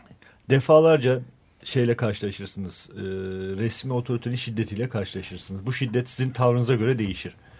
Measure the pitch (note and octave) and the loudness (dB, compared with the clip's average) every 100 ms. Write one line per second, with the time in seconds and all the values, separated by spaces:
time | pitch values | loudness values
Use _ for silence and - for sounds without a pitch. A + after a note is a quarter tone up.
0 | - _ _ _ - C3 B2+ D#3 D#3+ D#3 | -20 _ _ _ 2 2 6 8 8 6
1 | B2+ B2+ B2 _ _ _ - C3 A#2+ A#2+ | 4 0 -4 _ _ _ -4 0 2 2
2 | A2 F#2+ G#2 G2 G2 - F#2 - - G2 | -2 -2 -6 -8 -10 -10 -10 -12 -16 -10
3 | G2 F#2+ F#2+ F#2+ F#2+ F#2+ A2+ - B2+ B2 | -8 -6 -8 -8 -6 -4 -4 -4 -4 -4
4 | B2 A#2+ A#2+ B2 - A2 A2 G2+ B2+ A2+ | -2 -4 -4 -6 -4 -4 -4 -4 -4 -4
5 | F#2 G2 F#2 F2+ - F#2+ G#2 B2 B2+ A#2+ | -6 -8 -12 -14 -12 -8 -6 -4 -2 -2
6 | B2 - C3 B2 B2 B2 A#2 B2 A2+ B2 | -2 -4 -2 4 4 4 4 2 2 2
7 | G2+ F2+ F2 - _ | -2 -4 -10 -16 _